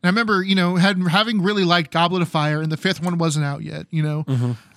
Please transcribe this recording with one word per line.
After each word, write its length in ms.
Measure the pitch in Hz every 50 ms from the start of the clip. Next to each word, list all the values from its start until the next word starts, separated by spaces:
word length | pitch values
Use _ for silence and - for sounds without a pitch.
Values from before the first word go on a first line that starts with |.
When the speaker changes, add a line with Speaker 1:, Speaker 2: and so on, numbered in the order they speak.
| -
Speaker 1:
and 60 | 175
I 0 |
remember, 340 | 185 220 233 214 214 190 185
you 120 | 196 196
know, 220 | 190 175 175 180
had, 240 | 185 170 196 202 185 180 175
having 340 | 156 196 220 226 233 208 170
really 200 | 196 208 202 185
liked 300 | 170 175 175 165 - -
Goblet 300 | 165 170 175 180 185 170
of 60 | -
Fire, 340 | - 160 151 151 151 151 156
and 100 | 156 156
the 60 | 151
fifth 240 | - 190 185 - 156
one 160 | 180 175 170
wasn't 260 | 165 160 143 151 151
out 180 | 143 143 147 160
yet, 240 | 156 156 151 170 _
you 120 | - 160 151
know, 220 | 151 151 151 151
Speaker 2:
Mm-hmm. 280 | - 135 123 120 120 120 - - _ _